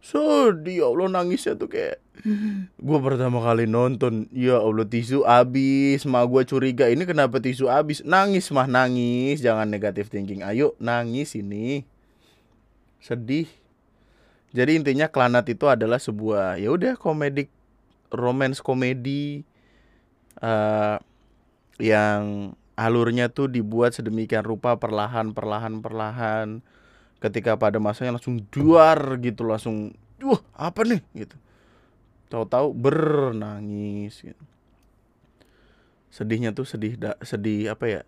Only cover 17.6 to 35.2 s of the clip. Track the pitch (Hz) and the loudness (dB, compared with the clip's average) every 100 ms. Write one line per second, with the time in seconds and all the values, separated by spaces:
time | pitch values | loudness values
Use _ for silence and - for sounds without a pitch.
17.6 | _ _ _ _ _ 113 123 127 135 135 | _ _ _ _ _ -4 -2 0 -2 -2
18.6 | - 131 127 131 123 139 147 147 147 _ | -4 -2 0 -2 -4 -4 -6 -10 -14 _
19.6 | _ _ _ _ _ _ _ - 117 110 | _ _ _ _ _ _ _ -8 -2 0
20.6 | 107 107 107 107 - _ _ _ _ _ | 2 2 0 -2 -8 _ _ _ _ _
21.6 | _ _ 110 107 107 104 104 101 101 - | _ _ 2 4 4 2 -2 -6 -10 -14
22.6 | _ - 113 120 117 120 120 123 139 123 | _ -2 2 4 2 2 0 0 -2 -2
23.6 | 107 113 120 123 110 110 110 110 107 110 | -2 2 2 0 -6 -4 -2 -2 -2 -4
24.6 | 123 117 117 107 104 120 110 107 107 107 | 0 0 0 -2 -2 -4 -4 -6 -6 -4
25.6 | 113 110 110 110 107 120 113 110 107 113 | -6 -8 -10 -8 -8 -4 -4 -2 -4 -10
26.6 | - _ _ _ _ _ 113 104 107 110 | -16 _ _ _ _ _ -6 -2 -2 2
27.6 | 107 104 104 110 127 120 - 123 104 - | 2 2 -2 -2 -4 -6 -6 -6 -6 0
28.6 | 147 165 160 156 139 131 120 104 113 110 | 6 10 8 6 0 -2 -4 -2 -2 -2
29.6 | 117 107 107 - _ _ 269 240 - - | -2 -6 -8 -12 _ _ 0 0 0 -8
30.6 | 151 180 226 214 - - 107 147 _ _ | -8 -2 0 0 -4 -16 -16 -16 _ _
31.6 | _ _ _ _ _ _ _ 120 107 123 | _ _ _ _ _ _ _ -6 0 2
32.6 | 147 120 127 151 156 151 135 113 104 104 | 2 2 0 2 2 2 0 -2 -8 -10
33.6 | 104 104 104 101 104 - - - 151 _ | -8 -8 -6 -8 -10 -14 -20 -20 -20 _
34.6 | _ _ _ _ _ _ | _ _ _ _ _ _